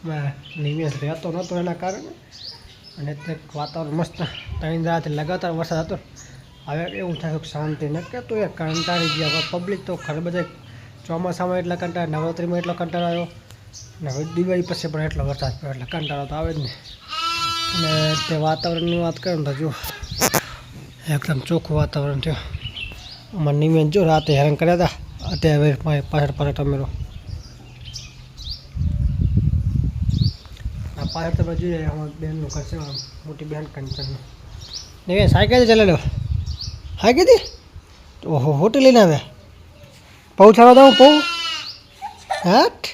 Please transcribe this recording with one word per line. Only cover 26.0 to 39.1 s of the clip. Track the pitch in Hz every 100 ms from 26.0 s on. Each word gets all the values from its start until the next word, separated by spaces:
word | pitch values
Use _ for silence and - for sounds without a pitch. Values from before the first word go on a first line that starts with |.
| 135
પાછળ | 151 143 139
પાછળ | 143
ટમેરો. | 139 143 139 139 - - - - - - - - - - - - - - - - - - - - - - - - - - - - - - - - - - - - - - - - -
આ | -
પાછળ | 165 165 165
તમે | 170 165
જોઈએ | 180 170 156
અમારી | 151 151 151
બેનનું | 156 160 147
ઘર | 147 135
છે, | 165
આમ | 143 135 - - 151
મોટી | 147 151
બેન | 151 151
કંચનનું. | - 135 - 135 131 - - - - - - - - -
નિમેન | 190 190
સાયકલ | 175 208 247 233
ચલાવી | 226 208
લો. | 160 - - - - - - - - - -
સાયકલ | 208 254
હતી? | 381 466 - - - - - - - - -
ઓહો, | 151 139
હોટલ | 143 190 269
લઈને | 262 240
આવ્યા. | 190